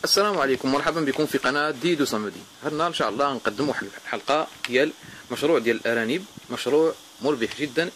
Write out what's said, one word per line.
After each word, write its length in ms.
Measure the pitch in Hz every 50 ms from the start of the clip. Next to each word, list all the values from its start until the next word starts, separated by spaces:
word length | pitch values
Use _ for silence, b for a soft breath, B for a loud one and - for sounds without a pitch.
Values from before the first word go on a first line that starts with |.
| - - -
السلام 240 | 196 202 208 202 170
عليكم، 340 | 135 135 131 123 - 131
مرحبا 280 | 135 143 147 165 156 165
بكم 260 | 156 139 131 - 156
في 120 | 139 - 135
قناة 320 | - 127 135 147 147 156
ديدو 340 | 156 - 117 180 175 147 143
صمدي. 360 | - - 107 107 101 87 87 87 - - - -
هاد 80 | 151
النهار 160 | 151 151 165 175
إن 60 | 160
شاء 140 | - 147 110
الله 240 | 101 120 143 143
نقدم 360 | 135 117 - 110 104 107 143 147
واحد 180 | 123 - - - - - -
الحلقة 440 | - - 110 - - 135 151 160 - - - - -
ديال 240 | 120 123 143 156 - B B B B B B B
مشروع 280 | 120 113 139 147 170 139
ديال 180 | 113 117 117
الأرانب، 480 | 110 - 117 117 117 113 110 135 185 196 - - - - -
مشروع 440 | 123 - - 123 139 151 160 160 - - - - - -
مربح 380 | 113 139 151 123 113 104 - -
جدا 300 | 147 147 120 156 170 180 -